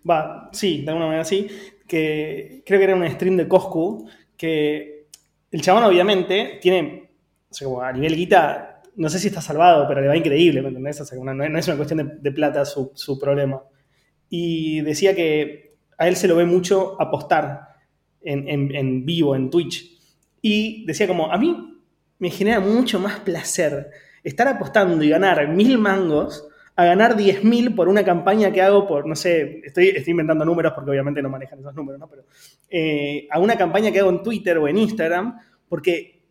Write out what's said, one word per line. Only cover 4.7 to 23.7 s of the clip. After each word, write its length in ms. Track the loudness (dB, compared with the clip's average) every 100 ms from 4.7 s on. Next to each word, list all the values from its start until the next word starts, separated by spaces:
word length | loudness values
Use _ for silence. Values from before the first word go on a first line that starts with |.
| -4 -8 -20 _ -20 _ _ -12
el 100 | -4
chabón 220 | 4 4
obviamente 720 | 6 4 4 2 0 -2 -2 -2
tiene, 500 | 0 0 -2 -10 -20 _ _ _ _
o 40 |
sea, 140 | -12 -8
como 140 | -8
a 120 | -6
nivel 220 | -4 -2 -2
guita, 640 | 4 4 4 -2 -10 -20 _ -6
no 120 | -4
sé 100 | -2
si 80 | -4
está 120 | -4
salvado, 480 | -6 4 6 6 4
pero 140 | 0
le 60 | 2
va 100 | 2
increíble, 440 | 2 4 4 2
¿me 80 | -4
entendés? 300 | -8 -10 -10
O 60 | -12
sea, 120 | -12
una, 140 | -10
no 100 | -6 -4
es, 60 |
no 60 | -4
es 80 | -4
una 100 | -4
cuestión 220 | -4 -4
de, 160 | -6 -6
de 120 | -8
plata 320 | -2 -2 -2 -4
su, 260 | -6 -10 -10
su 220 | -10 -6
problema. 420 | -2 0 -2 -6 -12 _ _ _ _ _ -10
Y 520 | -6 -4 -4 -4 -4
decía 340 | -4 0 2 2
que 600 | 0 0 -2 -8 _ _ _ -2
a 100 | 0
él 60 | 2
se 100 | 2
lo 80 | 4
ve 80 | 4
mucho 540 | 2 2 0 0 -4
apostar 680 | -4 -4 -2 -2 -2 -10 -16 _ _ _ _ _
en, 240 | -8 -6 -4
en, 240 | -4 -4 -4
en 300 | -4 -4 -4
vivo, 300 | -2 0 0
en 140 | 0
Twitch. 480 | -2 -4 -10 -14 _ _ _ _ _
Y 440 | 0 0 -2 -8 -8
decía 220 | -2 0
como, 240 | 0 -2
A 60 | 0
mí 400 | 0 -2 -8 -20 _ _ _ -8
me 100 | -8
genera 280 | -2 0 2
mucho 400 | 2 2 0 -2
más 200 | -4 -6
placer 720 | -6 -6 -6 -2 -2